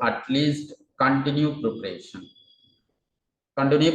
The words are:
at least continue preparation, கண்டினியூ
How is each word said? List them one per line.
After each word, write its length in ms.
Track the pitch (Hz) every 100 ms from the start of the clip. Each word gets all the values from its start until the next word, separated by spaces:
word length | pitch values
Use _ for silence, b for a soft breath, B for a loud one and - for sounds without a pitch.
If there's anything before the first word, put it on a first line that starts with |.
| 117
at 120 | - - 135
least 320 | 147 143 - - _ -
continue 460 | 131 135 139 143 151 -
preparation, 600 | 113 110 98 87 - 92 - _ _ _ _ _ _ _ _ _ _ _ _ -
கண்டினியூ 360 | 135 147 160